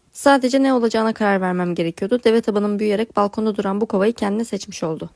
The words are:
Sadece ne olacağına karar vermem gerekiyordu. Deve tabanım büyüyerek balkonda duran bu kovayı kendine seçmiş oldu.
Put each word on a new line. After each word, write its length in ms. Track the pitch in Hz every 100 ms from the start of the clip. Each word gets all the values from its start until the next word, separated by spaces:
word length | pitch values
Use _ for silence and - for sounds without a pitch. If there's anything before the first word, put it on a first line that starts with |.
| _
Sadece 520 | - 285 277 254 269
ne 100 | 269
olacağına 400 | 254 226 220 220
karar 280 | 220 214 196
vermem 340 | 185 180 175 170
gerekiyordu. 440 | 170 - 196 247
Deve 180 | 233 226
tabanım 380 | 233 208 208 202
büyüyerek 360 | 214 202 226 -
balkonda 400 | 202 214 220 196
duran 260 | 202 202
bu 40 | 220
kovayı 280 | 196 208
kendine 320 | 233 208 208 226
seçmiş 380 | 196 - 180
oldu. 260 | 165 160 175